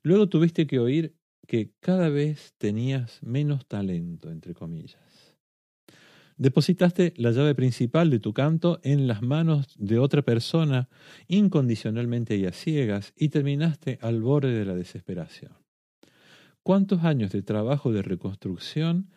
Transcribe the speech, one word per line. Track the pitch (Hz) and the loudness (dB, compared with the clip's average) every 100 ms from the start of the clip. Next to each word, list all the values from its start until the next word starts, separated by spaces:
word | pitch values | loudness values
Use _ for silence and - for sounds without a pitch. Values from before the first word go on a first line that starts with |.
Luego | 147 196 196 | 4 4 4
tuviste | 156 165 165 151 | 4 2 2 0
que | 131 | 0
oír | 117 151 160 _ _ _ - | 0 0 -2 _ _ _ -4
que | 117 104 _ | -4 -4 _
cada | - 185 165 | -2 0 2
vez | 143 147 147 - _ | 0 -2 -4 -12 _
tenías | 107 107 127 135 120 - | -4 -2 -2 -2 -6 -12
menos | - 131 147 143 - | -6 -2 0 -2 -4
talento, | 101 98 85 85 82 78 | -6 -4 -4 -6 -12 -14
entre | 80 87 | -14 -14
comillas. | 85 82 82 - _ _ _ _ _ _ _ _ _ _ - - - _ - | -12 -12 -12 -14 _ _ _ _ _ _ _ _ _ _ -20 -20 -20 _ 0
Depositaste | 135 139 143 175 180 180 180 - | 2 2 2 2 2 2 0 2
la | 120 | 0
llave | 117 147 | 2 2
principal | 131 127 - 120 160 170 | 2 0 0 0 2 2
de | 120 | 2
tu | 107 | 0
canto | 104 143 160 170 165 | 0 0 2 0 0
en | 131 143 131 | 0 2 2
las | 104 | 0
manos | 123 151 165 147 135 - | -2 0 2 0 -2 -8
de | 101 113 | 0 2
otra | 139 143 | 2 2
persona, | 139 117 - 165 156 131 123 _ - - - | 2 -2 0 0 2 0 -2 _ -20 -20 -2
incondicionalmente | 185 202 160 127 113 113 113 120 120 113 104 | 2 4 2 0 0 -2 -4 -2 -4 -2 -2
y | 95 | -2
a | |
ciegas, | - - 151 117 101 98 _ | -4 -4 -2 0 -2 -6 _
y | 151 | -2
terminaste | 156 143 143 165 147 - - | 0 -2 0 -2 -2 -8 -6
al | 113 117 | -4 -2
borde | 113 147 135 | 2 2 2
de | 117 98 | 0 -2
la | |
desesperación. | 90 85 - - 90 82 - - - _ _ _ _ - _ _ - _ _ | -4 -8 -12 -10 -10 -10 -16 -20 -20 _ _ _ _ -20 _ _ -20 _ _
¿Cuántos | - 196 196 185 | 2 2 2 2
años | 165 139 101 | 2 0 0
de | 101 | -4
trabajo | 98 107 110 143 131 | -4 -2 0 0 0
de | 107 | -2
reconstrucción | 95 90 98 98 101 87 - 151 160 175 196 | -2 -6 -6 -8 -8 -8 -8 -4 -2 -2 -4